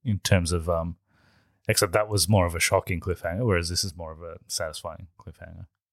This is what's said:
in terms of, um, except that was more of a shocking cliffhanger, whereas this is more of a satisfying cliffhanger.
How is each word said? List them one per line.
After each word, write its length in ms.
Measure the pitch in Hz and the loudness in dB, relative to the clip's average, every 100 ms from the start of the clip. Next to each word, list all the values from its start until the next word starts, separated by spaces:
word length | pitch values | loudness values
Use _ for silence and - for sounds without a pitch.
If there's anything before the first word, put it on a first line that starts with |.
in 160 | 120 101 | 0 0
terms 320 | - 95 85 | 4 2 4
of, 180 | 87 82 | -2 0
um, 280 | 82 85 85 _ _ _ _ _ _ - | 0 -2 -8 _ _ _ _ _ _ -2
except 240 | 107 101 | 2 2
that 140 | 104 107 | 2 2
was 220 | 104 87 | 0 4
more 160 | 101 | 4
of 100 | 87 | 4
a 40 | 82 | 2
shocking 400 | - 95 - 85 | 2 2 2 -4
cliffhanger, 460 | 95 85 85 90 | -4 -4 -4 -2
whereas 240 | 123 90 85 | 2 2 0
this 140 | 87 | -4
is 120 | 98 | -4
more 160 | 80 82 | -8 -14
of 100 | 80 | -12
a 140 | 85 82 _ | -14 -16 _
satisfying 600 | - 80 78 85 78 87 - | -6 -6 -6 -12 -12 -18 -18
cliffhanger. 480 | - - 85 85 92 _ _ | -20 -16 -16 -16 -18 _ _